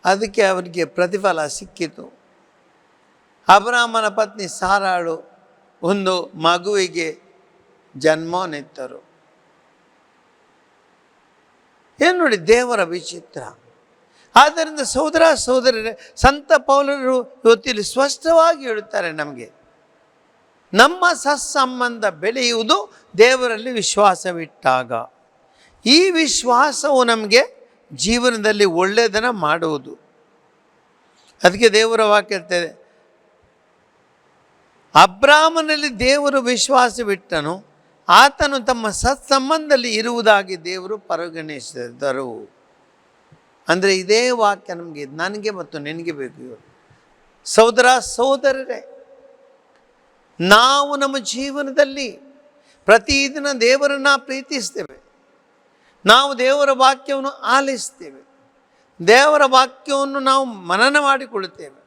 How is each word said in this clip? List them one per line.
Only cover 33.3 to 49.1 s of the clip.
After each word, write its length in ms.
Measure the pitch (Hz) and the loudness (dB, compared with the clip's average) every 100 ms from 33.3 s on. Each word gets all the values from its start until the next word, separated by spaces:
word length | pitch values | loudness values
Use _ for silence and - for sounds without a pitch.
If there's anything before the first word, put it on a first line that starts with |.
| _ _ _ _ _ _ _ _ _ _ _ _ _ _ _ _ | _ _ _ _ _ _ _ _ _ _ _ _ _ _ _ _
ಅಬ್ರಾಮನಲ್ಲಿ 960 | 151 190 190 269 302 320 330 311 302 294 220 | 6 6 6 4 6 4 0 -2 -2 -4 -2
ದೇವರು 420 | 247 285 285 269 | 0 2 0 -2
ವಿಶ್ವಾಸವಿಟ್ಟನು, 1120 | 240 240 - 262 247 214 220 196 _ 160 147 185 _ _ _ _ - | -2 -2 2 2 2 -2 -6 -6 _ -6 -6 -10 _ _ _ _ 4
ಆತನು 500 | 185 269 - 294 277 220 | 6 6 4 -4 -2 -4
ತಮ್ಮ 240 | 240 220 | -4 -4
ಸತ್ಸಂಬಂಧದಲ್ಲಿ 1000 | 185 233 269 - 269 269 320 302 269 240 | -2 -4 -4 0 0 0 -4 0 0 0
ಇರುವುದಾಗಿ 720 | 220 226 240 220 202 185 185 | -4 -4 -2 2 2 0 -10
ದೇವರು 340 | 165 185 180 208 | -10 -12 -10 -14
ಪರಿಗಣಿಸಿದರು. 1300 | _ 165 175 160 156 147 113 131 120 123 139 131 131 110 104 _ _ _ _ _ _ _ _ _ _ _ - | _ -8 -8 -12 -14 -14 -16 -14 -14 -8 -6 -6 -8 -14 -18 _ _ _ _ _ _ _ _ _ _ _ -2
ಅಂದ್ರೆ 240 | 175 196 190 | 0 2 0
ಇದೇ 260 | 185 214 247 | 0 0 0
ವಾಕ್ಯ 440 | 240 208 196 - | 0 0 -2 -10
ನಮಗೆ, 300 | 175 170 147 139 | -14 -14 -14 -14
ನನಗೆ 440 | 151 180 214 214 | -8 -8 -6 -10
ಮತ್ತು 260 | 190 156 156 | -10 -12 -12
ನಿನಗೆ 340 | 143 160 170 | -12 -10 -10
ಬೇಕು 260 | 147 131 151 | -10 -12 -14
ಇವತ್ತು. 280 | 127 110 _ _ _ _ _ _ _ _ - | -20 -20 _ _ _ _ _ _ _ _ -2
ಸಹೋದರ 400 | - 226 233 247 254 | 2 4 4 4 4
ಸಹೋದರರೇ, 840 | - - 254 269 269 269 262 240 - - - | -2 -4 -2 0 -2 -2 -8 -12 -14 -20 -20